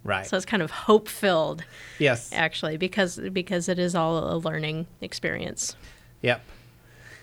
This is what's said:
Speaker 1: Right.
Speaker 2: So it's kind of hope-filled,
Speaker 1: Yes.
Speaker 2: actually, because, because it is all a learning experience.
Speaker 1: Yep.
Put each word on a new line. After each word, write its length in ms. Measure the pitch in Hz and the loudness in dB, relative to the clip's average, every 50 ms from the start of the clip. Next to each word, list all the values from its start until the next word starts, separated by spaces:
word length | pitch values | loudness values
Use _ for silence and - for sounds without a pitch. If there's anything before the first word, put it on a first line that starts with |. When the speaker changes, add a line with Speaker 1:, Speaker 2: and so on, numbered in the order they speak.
Speaker 1:
Right. 240 | - 104 101 95 95 | -2 -2 0 0 0
Speaker 2:
So 100 | - - | 0 -2
it's 100 | 185 190 | -2 0
kind 160 | - 226 196 | 0 0 0
of 80 | 160 143 | 0 -2
hope-filled, 920 | - - - - 214 214 214 - - - 208 196 175 160 156 151 156 165 - - - - - - - - | -4 -2 4 6 6 6 6 0 -4 0 2 4 4 4 2 2 -2 -6 -10 -14 -16 -18 -18 -12 -2 2
Speaker 1:
Yes. 320 | 151 139 120 113 - - | 4 4 4 2 -2 -4
Speaker 2:
actually, 460 | - - 165 160 - - - 156 156 156 | 0 0 0 0 0 -2 -4 -4 -2 -2
because, 420 | 180 190 - 214 190 175 175 - - 190 | -2 0 2 2 2 2 0 -4 -8 -4
because 360 | 190 190 175 - 190 175 170 - | -2 -4 -2 0 -2 0 0 0
it 100 | 180 180 | 0 2
is 160 | 180 175 180 | 2 2 2
all 380 | 175 160 160 165 160 - - 170 | 2 2 2 2 2 0 0 -2
a 20 | 165 | -2
learning 480 | 165 160 160 156 156 156 156 160 170 - - - | -2 -2 -2 -2 -2 -2 -2 -4 -6 -8 -10 -12
experience. 720 | - - - - - 160 - - - - - - - - - - - - - - - - - - | -12 -10 -6 -4 -2 -2 -2 -2 -4 -6 -6 -6 -6 -6 -6 -10 -16 -20 -20 -20 -20 -20 -10 -2
Speaker 1:
Yep. 200 | - 123 123 120 - - - - - - - - - - - - - - - - | 0 0 0 0 -4 -12 -20 -20 -20 -20 -20 -20 -20 -20 -20 -20 -20 -20 -20 -20